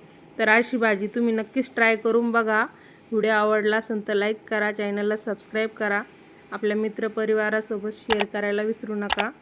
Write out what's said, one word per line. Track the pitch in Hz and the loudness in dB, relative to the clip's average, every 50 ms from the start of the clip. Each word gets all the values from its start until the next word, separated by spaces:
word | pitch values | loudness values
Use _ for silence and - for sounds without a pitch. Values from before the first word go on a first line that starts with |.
| - - - - - - - - | -18 -20 -20 -20 -20 -12 -6 -2
तर | 220 220 | 2 4
अशी | 214 233 240 240 - 247 | 4 4 4 2 0 0
भाजी | 226 220 208 190 202 208 | 2 2 2 2 -2 -4
तुम्ही | - 240 240 233 226 | -2 0 0 0 0
नक्कीच | 220 214 208 - 262 254 - - | 0 -2 -2 -2 -4 -4 -2 0
ट्राय | - 233 226 226 | 2 2 4 2
करून | 214 220 233 220 233 233 233 | 2 2 2 2 2 2 2
बघा. | 226 233 226 220 214 214 233 294 - - - - - - - - | 2 2 2 2 2 2 0 -2 -4 -12 -20 -20 -20 -20 -10 -4
व्हिडिओ | 226 214 208 220 | -2 0 2 2
आवडला | 220 214 214 214 214 214 208 214 214 220 | 4 4 4 4 2 2 2 2 2 0
असेल | 220 - 226 214 202 - | 0 -2 -4 -4 -2 -2
तर | 214 | 0
लाईक | 202 202 208 220 214 - - | 0 0 0 -2 -4 -6 -4
करा, | 226 214 208 208 | -2 0 0 0
चॅनलला | 208 208 208 202 202 202 208 208 214 | -2 -2 -4 -2 -2 -2 -2 -2 -2
सबस्क्राईब | 214 - - 202 196 - - - 214 220 220 | -2 -4 -6 -8 -8 -8 -6 -4 -2 -2 -4
करा, | 220 - 220 208 202 202 240 - - - - - - - - - | -4 -4 -2 -2 -2 -2 -4 -8 -14 -20 -20 -20 -20 -20 -16 -14
आपल्या | - 202 220 208 208 214 | -8 -4 -2 0 0 0
मित्रपरिवारासोबत | 214 220 214 - 220 220 220 226 220 214 220 214 214 214 214 220 220 - 226 202 196 214 220 | -2 -2 -4 -4 -6 -4 -4 -2 -2 0 0 0 0 0 0 -2 -2 -4 -6 -6 -6 -8 -10
शेअर | - - - - 208 208 | -6 -2 0 0 2 0
करायला | 202 - 208 208 208 208 208 | 0 -2 -4 -2 -2 -2 -2
विसरू | 214 220 226 - - 208 214 | -2 -2 -4 -6 -8 -8 -6
नका. | 208 208 202 - - 202 226 - - | -4 -2 -2 0 0 -2 -2 -6 -10